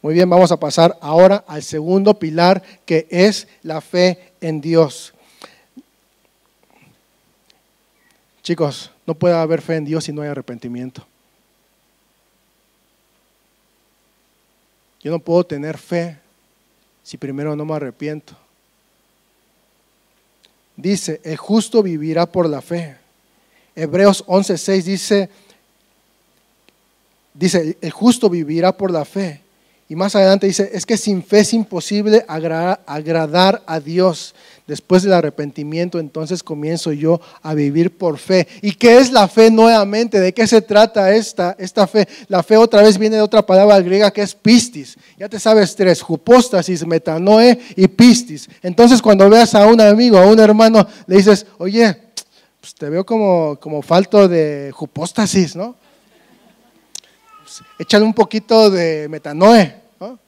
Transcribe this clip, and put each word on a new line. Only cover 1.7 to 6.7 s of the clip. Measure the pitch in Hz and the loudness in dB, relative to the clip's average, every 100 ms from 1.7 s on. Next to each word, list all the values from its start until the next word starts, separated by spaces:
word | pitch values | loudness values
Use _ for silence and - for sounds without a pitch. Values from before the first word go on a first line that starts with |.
| 156 156 190 196 208 | -10 -4 -2 0 -2
pilar, | 160 160 175 190 _ _ | -4 -2 0 0 _ _
que | - 160 160 | -6 -6 -4
es | 175 196 196 - _ | -2 0 -2 -14 _
la | 160 156 | -14 -14
fe | - 180 180 180 _ _ | -8 -2 -2 -4 _ _
en | 165 156 | -10 -10
Dios. | 151 165 151 - - _ _ _ - _ _ - _ _ _ _ _ _ _ _ _ | -4 0 0 -4 -20 _ _ _ -20 _ _ -20 _ _ _ _ _ _ _ _ _